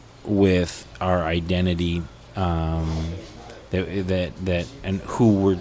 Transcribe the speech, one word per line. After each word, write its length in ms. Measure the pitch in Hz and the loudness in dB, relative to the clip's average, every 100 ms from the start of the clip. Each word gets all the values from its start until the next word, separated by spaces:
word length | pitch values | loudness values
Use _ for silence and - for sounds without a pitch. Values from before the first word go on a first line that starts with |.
| - - | -20 -12
with 640 | - 98 98 90 85 - - - | -2 4 4 4 0 -6 -12 -4
our 220 | 92 90 | 0 2
identity, 760 | 80 87 85 90 90 85 85 85 80 - - 98 | 2 -2 0 0 2 2 0 -2 -4 -12 -12 -4
um, 680 | 90 82 80 80 80 80 80 90 - - - - - | 0 0 0 0 -2 -2 -4 -6 -12 -18 -18 -18 -6
that, 360 | 92 82 98 92 | -4 -2 -4 -2
that, 380 | 92 87 - 92 | -2 -2 -4 -2
that, 200 | 87 85 - | 0 -2 -8
and 180 | 95 95 | -6 -6
who 320 | - - 113 | -4 2 4
we're, 220 | 98 98 90 | 6 4 2